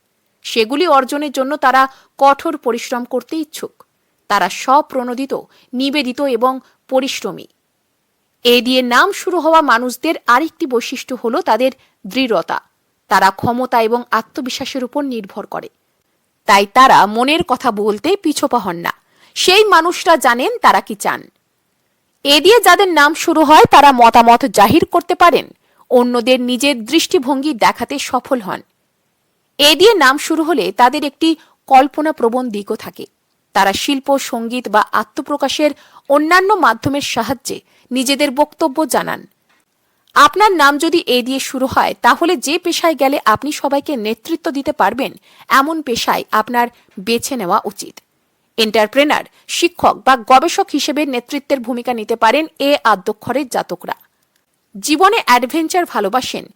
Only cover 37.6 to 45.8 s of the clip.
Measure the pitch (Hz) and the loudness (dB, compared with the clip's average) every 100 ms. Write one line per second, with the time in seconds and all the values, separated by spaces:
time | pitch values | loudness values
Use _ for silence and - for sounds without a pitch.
37.6 | _ _ - 247 254 277 294 262 294 - | _ _ -8 -4 -2 0 -2 0 -2 -2
38.6 | 330 262 311 220 - - - _ _ _ | -4 -2 -2 -2 -4 -10 -12 _ _ _
39.6 | _ _ _ _ _ - 285 370 427 359 | _ _ _ _ _ 2 2 4 0 4
40.6 | 277 285 330 330 - 247 240 269 - 269 | 2 2 0 -2 0 -2 -2 -6 -6 -6
41.6 | 254 - 180 - 233 269 330 349 240 330 | -4 0 -2 0 2 2 0 -2 -2 -4
42.6 | 359 320 339 294 269 285 - 214 277 302 | -4 -2 -2 0 0 0 0 0 -2 -6
43.6 | 294 277 277 277 208 226 - 320 339 277 | -4 -4 -4 -6 -6 -8 -8 -8 -6 -6
44.6 | 277 294 196 247 233 - _ _ - 254 | -6 0 -2 -2 -8 -10 _ _ -2 0
45.6 | 277 330 | 0 -2